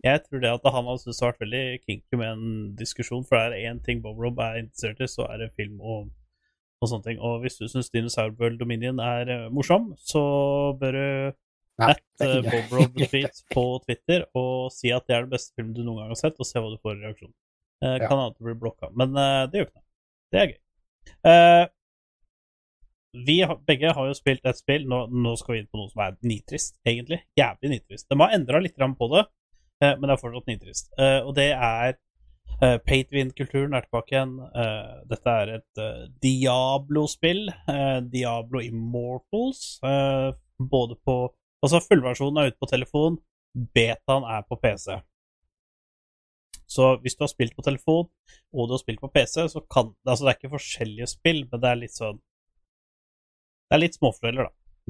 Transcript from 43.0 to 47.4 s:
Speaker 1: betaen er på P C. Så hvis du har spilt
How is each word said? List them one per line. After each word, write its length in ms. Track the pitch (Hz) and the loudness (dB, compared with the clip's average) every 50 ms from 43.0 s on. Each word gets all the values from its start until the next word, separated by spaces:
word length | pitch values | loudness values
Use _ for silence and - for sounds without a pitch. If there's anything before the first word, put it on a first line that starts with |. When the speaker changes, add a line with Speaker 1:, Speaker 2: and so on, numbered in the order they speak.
| 156 165 170 160 - _ _ _ _ _ - 123 120 - - | 2 2 2 0 -6 _ _ _ _ _ -8 -8 -8 0 2
Speaker 1:
betaen 480 | 120 113 113 110 - _ - 131 139 123 | 4 4 4 0 -2 _ 0 0 0 0
er 240 | 113 113 104 104 - | -2 -6 -6 -6 -6
på 80 | 123 - | -4 0
P 140 | - 113 101 95 | 0 0 0 0
C. 240 | - 98 92 92 - _ _ _ _ _ _ _ _ _ _ _ _ _ _ _ _ _ _ _ _ _ _ _ _ _ _ _ _ _ - - - _ | -6 -10 -10 -10 -12 _ _ _ _ _ _ _ _ _ _ _ _ _ _ _ _ _ _ _ _ _ _ _ _ _ _ _ _ _ -20 -20 -18 _
Så 240 | - 135 131 131 131 123 123 | 0 4 4 4 4 2 0
hvis 140 | 127 - - | -6 -4 -4
du 60 | 147 | -4
har 100 | 135 - | -4 -2
spilt 220 | - | -2